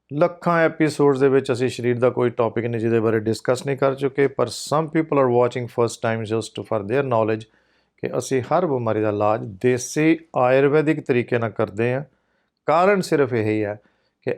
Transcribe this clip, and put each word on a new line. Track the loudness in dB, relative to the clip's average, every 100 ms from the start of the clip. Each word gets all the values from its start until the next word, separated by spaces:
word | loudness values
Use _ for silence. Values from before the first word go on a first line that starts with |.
| _
ਲੱਖਾਂ | -2 -2 0 0 2
ਐਪੀਸੋਡਸ | 0 2 0 2 2 4
ਦੇ | 4
ਵਿੱਚ | 4 2
ਅਸੀਂ | 0 -2
ਸਰੀਰ | 0 -2 2
ਦਾ | 2
ਕੋਈ | 2 0
ਟੌਪਿਕ | 0 -2 -2 -4
ਨਹੀਂ | -2
ਜਿਹਦੇ | 0 2
ਬਾਰੇ | 2 0
ਡਿਸਕਸ | -2 -2 -2 -2 -4
ਨਹੀਂ | 0
ਕਰ | 0 0
ਚੁੱਕੇ, | -2 0 0
ਪਰ | 0 -4
some | -6 -4 -2 0
people | -2 0 2
are | 2
watching | 4 2 -2 -6
first | -2 -2 -2
time | -4 -4 -4
just | -4 -6 -12
for | -6 -6
their | -2 -2 0
knowledge | 0 0 -2 -8 _ _ _ _ _
ਕਿ | -6 -6
ਅਸੀਂ | -2 -4
ਹਰ | 0 -2 0
ਬਿਮਾਰੀ | -2 -2 -2
ਦਾ | -2
ਇਲਾਜ | 0 0 0 -4 -2
ਦੇਸੀ | 0 0 -2 0 2 0 -2 0
ਆਯੁਰਵੈਦਿਕ | 2 4 4 2 2 -2 0
ਤਰੀਕੇ | -2 0 -2
ਨਾਲ | -2
ਕਰਦੇ | -2 -4 -2 -2
ਹਾਂ। | -2 -8 _ _ _ _ _ 0
ਕਾਰਨ | 2 4 2
ਸਿਰਫ | 2 0 2
ਇਹੀ | 0 0 0
ਹੈ | -2 -6 _ _ _ _
ਕਿ | -8